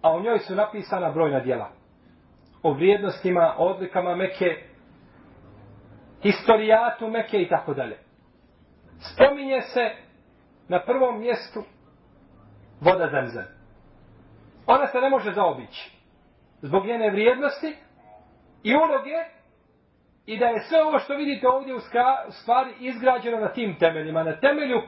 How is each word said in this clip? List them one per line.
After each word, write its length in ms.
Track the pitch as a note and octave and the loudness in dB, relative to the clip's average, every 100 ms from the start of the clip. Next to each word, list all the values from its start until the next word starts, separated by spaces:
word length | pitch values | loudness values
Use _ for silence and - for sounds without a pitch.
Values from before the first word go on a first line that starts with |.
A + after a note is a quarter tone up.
a 100 | E3 | 2
o 80 | E3 | 0
njoj 200 | G#3+ G#3+ | 0 -2
su 160 | - F#3+ | -2 -2
napisana 560 | G#3+ G#3+ - F#3+ E3+ | -2 -4 -6 -4 -2
brojna 280 | D3+ D#3 C3+ | 0 0 0
djela, 300 | B2 - - - _ _ _ _ _ _ _ - | -2 -4 -6 -16 _ _ _ _ _ _ _ -4
o 100 | D#3+ | -2
vrijednostima, 800 | C#3 F#3 G3+ G3 - F#3 F3+ E3 - | 2 2 2 0 -4 0 4 2 4
o 100 | F3 | 0
odlikama 480 | F#3 F3+ F#3+ F3+ F3 | 0 -4 -2 -2 -2
Mekke, 480 | F#3+ - F3+ D#3 - - - - - - - - - - - - - - - - | -4 0 -2 -2 -14 -20 -20 -20 -20 -20 -20 -20 -20 -20 -20 -20 -20 -20 -20 -2
historijatu 840 | G3+ G3 - A3 A3 A3 A#3 - A3 | 0 2 4 4 6 4 4 -4 -6
Mekke 340 | A3+ A3 G#3 | -6 -2 -2
i 80 | F3 | 0
tako 240 | - - | -2 -2
dalje, 240 | C3+ A#2+ G#2 _ _ _ _ _ _ _ _ - - - | -6 -6 -10 _ _ _ _ _ _ _ _ -20 -20 -18
spominje 480 | - C#4 C#4+ C4+ C4 | 4 4 4 -4 -4
se 300 | - B3 A3+ - - _ _ _ _ _ - | -2 -4 -4 -6 -20 _ _ _ _ _ -4
na 140 | F3+ | -4
prvom 380 | - C4 B3+ A3 | 0 0 0 0
mjestu 440 | A#3 A#3 - A3 - _ _ _ _ _ _ - - - - - | -4 -4 -8 -14 -16 _ _ _ _ _ _ -20 -20 -20 -20 0
voda 280 | D#3 F#3 D#3 | 2 2 0
Zemzem. 340 | D3 B2 A#2 - - - - _ - - - - - - - - | -2 -6 -10 -14 -20 -20 -20 _ -20 -20 -20 -20 -20 -20 -12 2
Ona 200 | B3+ C#4 | 2 2
se 140 | B3+ | 0
ne 80 | C4+ | 2
može 220 | C4 G3+ | 0 0
zaobići 680 | F#3+ F3+ B2+ A2 - - _ _ _ _ _ _ _ | 0 0 -2 -12 -18 -20 _ _ _ _ _ _ _
zbog 240 | C#3+ F3+ G3 | -2 -2 -2
njene 240 | A#3 G#3+ | -2 0
vrijednosti 640 | G3 A3+ B3+ C#4+ - D#4+ D4+ _ _ - - _ _ _ _ | 2 2 2 -2 -4 -10 -10 _ _ -20 -20 _ _ _ _
i 120 | G#3+ C#4 | 0 2
uloge, 600 | D#4+ C#4 C#4 D#4+ - _ _ _ _ _ _ _ _ _ - | 2 0 -4 -8 -8 _ _ _ _ _ _ _ _ _ -12
i 140 | A3 | 0
da 60 | A#3 | 0
je 140 | A3 | 0
sve 240 | - D#4+ | 2 2
ovo 160 | D#4 - | 4 0
što 160 | - C#4+ | -2 -4
vidite 320 | C#4+ C#4 B3+ | -4 2 2
ovdje 280 | C4 C4+ B3 | 2 -4 -12
u 40 | |
ska-, 480 | - A#3 B3 C4+ - | -4 2 2 2 -4
u 40 | |
stvari 420 | - - B3 C4 - | -12 0 0 0 -8
izgrađeno 580 | B3 A#3 B3+ B3 A#3 A3+ | -10 0 2 2 -2 -2
na 100 | G#3 | -4
tim 280 | - A3 D#3 | -2 -6 2
temeljima, 440 | E3 D#3+ D#3 D#3+ | 2 2 -4 -2
na 160 | D#3+ - | -2 2
temelju 420 | C#4 D4 C#4 A#3 | 2 2 0 -2